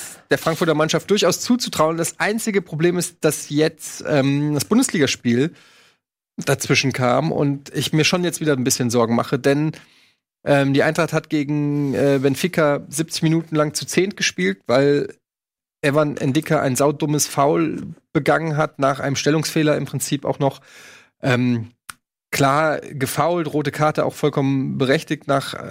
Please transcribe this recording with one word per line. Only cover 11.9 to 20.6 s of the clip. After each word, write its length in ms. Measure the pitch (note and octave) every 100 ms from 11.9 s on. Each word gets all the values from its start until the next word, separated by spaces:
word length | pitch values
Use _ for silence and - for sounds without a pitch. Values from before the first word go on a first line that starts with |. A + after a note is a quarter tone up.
äh, 240 | G#2+ C#3+ C#3
Benfica 580 | C#3 C3 F3+ F3 D3 C#3+ -
siebzig 340 | D#3+ D#3+ -
Minuten 320 | D#3+ D#3+ D#3+ D#3
lang 180 | D3+
zu 100 | -
zehnt 320 | - - G3 -
gespielt, 440 | - - F#3 G3 -
weil 480 | B2+ C#3+ C#3+ - - _ _ _ _ _ _
Evan 340 | D3 D3 D3+ -
Endika 440 | C#3 D3 D3+ D3+
ein 160 | C3+ B2
saudummes 500 | C#3 D3 D3+ D3 -
Foul 560 | - C#3+ E3+ D#3+ - - - _
begangen 420 | D#3+ C#3 D3+ D#3+ D3+
hat, 220 | D#3 -
nach 220 | C#3 C3+
einem 160 | C#3 C3
Stellungsfehler 600 | D3 D#3 C#3+ E3 D3+ C#3+
im 80 |
Prinzip 400 | C#3+ C#3 - C#3
auch 140 | - -
noch. 220 | C#3 -